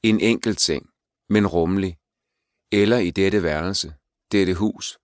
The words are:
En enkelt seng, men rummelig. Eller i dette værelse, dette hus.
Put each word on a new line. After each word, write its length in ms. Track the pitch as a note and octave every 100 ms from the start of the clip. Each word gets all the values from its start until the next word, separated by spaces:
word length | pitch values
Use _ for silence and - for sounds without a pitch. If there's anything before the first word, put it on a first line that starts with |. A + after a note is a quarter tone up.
En 180 | A2 G#2+
enkelt 400 | G2 A#2 A2+ F#2+
seng, 300 | - D2 - _ _ _ _
men 180 | G#2+ G2+
rummelig. 520 | E2+ E2 F#2+ F#2+ E2+ _ _ _ _ _ _ _
Eller 260 | G#2 G2+ A#2+
i 120 | F2+
dette 320 | D#2+ F#2+ G#2
værelse, 520 | E2+ D2+ F2 G2+ D#2 D#2 _ _ _
dette 220 | G#2 F#2
hus. 440 | F2+ G#2+ - - -